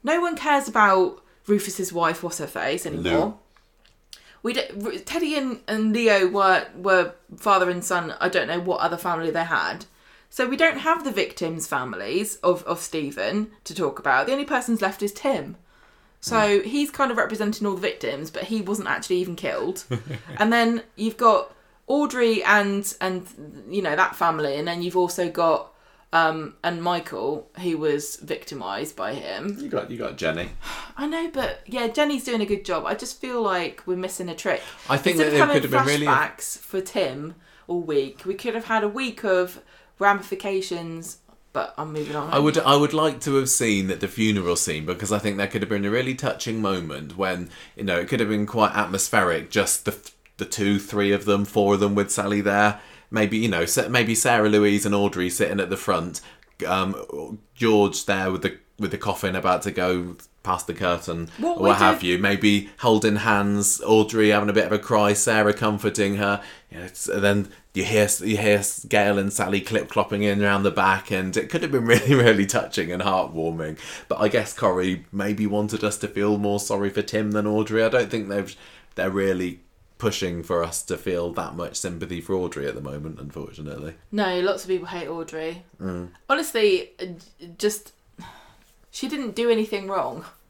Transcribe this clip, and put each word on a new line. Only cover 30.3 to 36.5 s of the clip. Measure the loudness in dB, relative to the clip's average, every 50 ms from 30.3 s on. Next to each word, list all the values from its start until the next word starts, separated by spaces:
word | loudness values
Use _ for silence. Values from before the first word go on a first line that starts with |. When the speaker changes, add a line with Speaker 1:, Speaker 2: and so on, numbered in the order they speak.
| -2 -2 -6 -8 -10 -12 -10 -10 -12
Speaker 1:
<sighs> | -12 -12 -14 -10
I | -8 -6
know, | -4 -4 -4 -6 -4
but | -4 -4 -4 -4 -6 -10 -12
yeah, | -10 -6 -4 -4
Jenny's | -2 0 0 0 0 0 -4 -4
doing | -4 -2 -2
a | 0
good | -2 -2 -4 -2
job. | -4 -4 -2 -2
I | -4 -6
just | -6 -6 -12 -12 -10
feel | -10 -6 -4 -2
like | 0 0 0 0 -2 -4 -8 -10 -6
we're | -4 -4
missing | -4 -4 -6 -6 -6 -8
a | -8 -8
trick. | -6 -2 -2 -2 -2 -4 -12 -18 -18 -2 -2
Speaker 2:
I | 0
think | 2 2 2 4
Speaker 1:
Instead | 4 4 4 6
Speaker 2:
that | 4 4
Speaker 1:
of | 6
Speaker 2:
it | 4 2
could | 2 2
have | 2 2
Speaker 1:
having | 2 2 2 2
Speaker 2:
been |
really | 2 4 4
Speaker 1:
flashbacks | 4 2 0 -4 -10 -10 -10